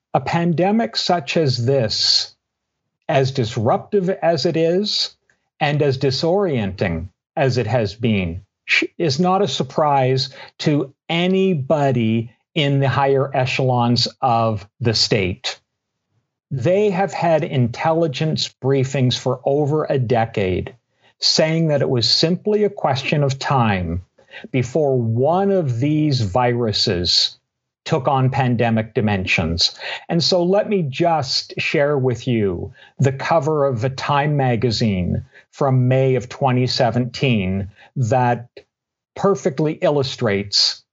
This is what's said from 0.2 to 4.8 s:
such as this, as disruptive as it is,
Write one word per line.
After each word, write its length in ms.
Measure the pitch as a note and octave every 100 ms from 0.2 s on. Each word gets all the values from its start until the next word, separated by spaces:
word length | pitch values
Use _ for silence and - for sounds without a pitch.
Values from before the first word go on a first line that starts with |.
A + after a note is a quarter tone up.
| C3+ E3+ F3 D#3 F#3 A3 A3+ -
such 420 | - F3 - F3
as 260 | D3 A#2+
this, 720 | A#2+ C#3 A2 - - - - _ _ _ _ _ _ _ -
as 240 | C#3+ C3+
disruptive 800 | C3+ A2 - A2 G3 - G#3 F3+
as 380 | F#3+ E3 E3+ F3
it 100 | D#3+
is, 580 | E3 F3+